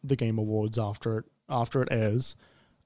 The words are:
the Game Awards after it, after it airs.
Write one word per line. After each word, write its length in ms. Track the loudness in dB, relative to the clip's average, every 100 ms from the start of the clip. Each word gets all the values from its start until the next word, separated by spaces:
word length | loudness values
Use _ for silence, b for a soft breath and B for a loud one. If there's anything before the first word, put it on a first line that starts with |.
the 120 | -2 0
Game 220 | 2 0
Awards 400 | 0 0 0 0
after 400 | -2 -2 -4 -4
it, 60 | -6 _ -4
after 340 | -2 0 0
it 60 | 2
airs. 460 | 2 2 2 -2 -10 b b b b